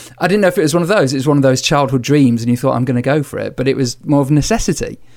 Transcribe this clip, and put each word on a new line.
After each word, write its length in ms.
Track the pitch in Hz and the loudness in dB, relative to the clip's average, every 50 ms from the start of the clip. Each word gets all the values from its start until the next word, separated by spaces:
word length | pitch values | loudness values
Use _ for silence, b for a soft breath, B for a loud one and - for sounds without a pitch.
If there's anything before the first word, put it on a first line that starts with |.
| B B B - | B B B -4
I 80 | 180 180 | -2 0
didn't 140 | 185 214 | 2 2
know 60 | 202 180 | 2 2
if 100 | 180 190 | 2 2
it 40 | |
was 120 | 156 151 147 | 0 0 0
one 100 | 175 175 | 0 0
of 60 | 160 | 0
those. 240 | 208 208 156 131 139 | 2 0 2 0 -2
It 40 | 135 | -2
was 100 | 127 151 | 0 2
one 100 | 143 143 | 2 4
of 60 | 135 | 4
those 180 | 135 131 131 | 2 2 2
childhood 420 | - - 160 143 143 123 131 131 120 | 0 0 0 0 0 0 -2 -4 0
dreams 380 | - 143 147 139 123 117 110 | 2 2 4 4 4 2 0
and 80 | 117 120 | 0 -2
you 60 | 120 | -2
thought, 180 | 123 - 131 127 | 0 0 -2 0
"I'm 120 | 117 123 | 0 -2
gonna 160 | 127 123 120 | -2 -2 -2
go 200 | 123 135 143 156 | 0 0 -2 -2
for 160 | 143 - - 101 | -2 -4 -8 -8
it," 200 | 104 104 - - | -8 -8 -6 -4
but 100 | 127 135 | -2 -2
it 80 | 131 | 0
was 280 | - 135 120 - - - | 0 -2 -4 -4 -8 -2
more 160 | - 147 143 | 0 0 2
of 80 | 147 127 | 2 2
a 40 | 151 | 2
necessity. 640 | 147 139 - 226 220 - - 156 - - - - - b b b | 0 2 0 -2 -2 0 -2 -4 -4 -6 -10 -10 -14 b b b